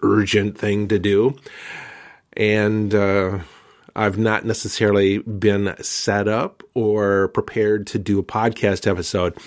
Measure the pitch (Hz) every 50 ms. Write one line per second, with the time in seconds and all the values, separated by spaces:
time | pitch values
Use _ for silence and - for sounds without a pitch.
0 | - 98 101 107 101 95 - 104 98 104 101 - - 104 101 104 104 101 110 98
1 | 87 101 98 101 113 135 135 - - - - - - - - - - - - -
2 | - - - _ _ _ - - 107 107 107 107 104 107 107 107 107 101 107 104
3 | 101 98 98 101 95 92 98 95 85 - - - _ _ _ _ _ - - -
4 | 110 101 92 104 113 110 107 104 - 110 107 - - 101 - - 113 104 101 101
5 | 98 98 98 104 - 113 104 95 104 104 101 98 101 98 - - - - - -
6 | - 117 101 104 101 107 107 117 156 196 - - - - - 127 113 107 104 107
7 | 104 101 98 98 98 92 - - 107 - - 113 107 104 107 104 101 - - 110
8 | 92 104 101 98 95 - - 110 113 117 113 - - 101 95 - - 107 95 90
9 | 85 - - 95 90 87 - - -